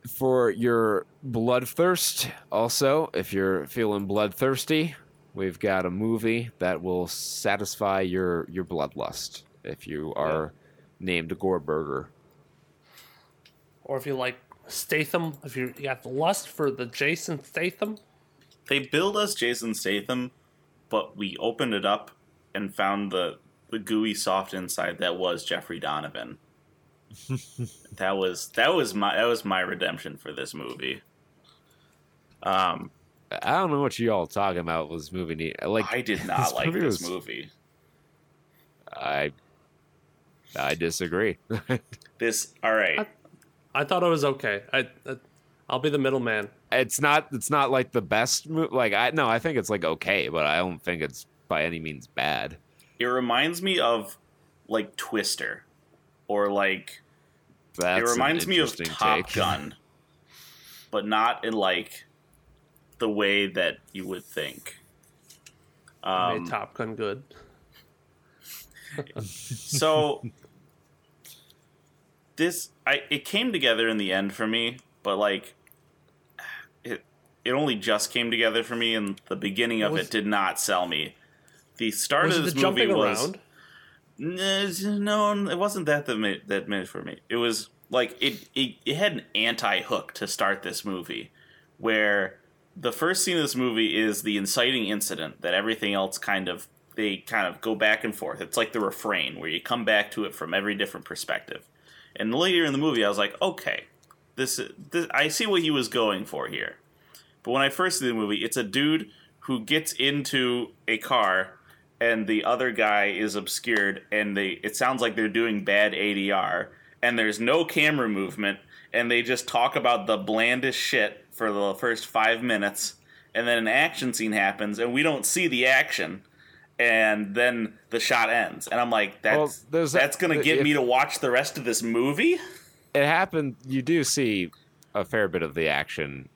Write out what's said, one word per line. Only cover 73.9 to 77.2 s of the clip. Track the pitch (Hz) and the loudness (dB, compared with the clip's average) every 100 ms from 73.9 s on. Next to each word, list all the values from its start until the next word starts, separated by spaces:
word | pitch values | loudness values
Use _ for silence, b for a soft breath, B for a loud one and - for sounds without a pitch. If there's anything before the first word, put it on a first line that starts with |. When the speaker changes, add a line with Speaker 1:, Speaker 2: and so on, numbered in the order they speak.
| 110 | 2
Speaker 2:
the | 98 | 2
end | 95 101 | 2 0
for | 98 110 | -2 -2
me, | 113 117 123 _ _ | 0 -2 -6 _ _
but, | - 98 | -2 2
like, | 104 98 - - _ _ _ _ _ _ _ - B B B _ | 2 0 -6 -20 _ _ _ _ _ _ _ -18 B B B _
it, | 120 117 _ _ | -10 -10 _ _